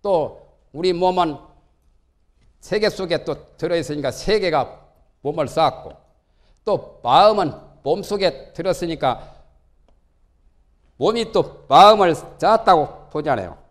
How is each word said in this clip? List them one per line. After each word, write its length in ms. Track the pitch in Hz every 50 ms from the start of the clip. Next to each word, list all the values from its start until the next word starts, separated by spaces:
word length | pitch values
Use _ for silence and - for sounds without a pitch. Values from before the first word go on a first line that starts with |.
또 560 | - 202 190 165 143 110 - - - _ _ _ _ _ -
우리 180 | 147 175 185
몸은 460 | 175 170 185 180 180 180 175 160 143 - - - _ _ _ _ _ _ _ _ _ _ _ _ _ _ _ _ _ _ _ _ _ _
세계 300 | - - 185 214 214 202
속에 340 | - - 190 165 165 147 -
또 320 | 165 147 - - _ _
들어있으니까 560 | - 165 170 175 170 151 - 151 147 139 131
세계가 760 | 120 - - 185 214 214 190 175 156 143 123 - - - _ _ _ _ _ _ _ _
몸을 260 | - 143 151 165 147
쌓고, 460 | 117 - 160 160 135 - - - - - _ _ _ _ _ _ _ _ _ _ _ _ _ _
또 340 | 214 196 156 - - - -
마음은 520 | - 120 131 165 196 214 220 202 180 143 - - - - - _ _
몸 200 | 139 165 202 185
속에 480 | - 202 196 196 170 139 - - -
들었으니까 840 | _ - 170 185 170 - 180 170 165 - 147 131 117 101 - - - - - _ _ _ _ _ _ _ _ _ _ _ _ _ _ _ _ _ _ _ _ _ _ _ _ _ _ _ _ _ _
몸이 340 | - 127 185 226 233 226 -
또 340 | - 190 151 - - - - -
마음을 440 | 135 156 190 208 220 208 190 175 151
쌓았다고 960 | - - - - - 151 190 220 220 220 196 185 156 143 - - - - -
보잖아요. 460 | - 151 151 151 131 110 92 87 - - - _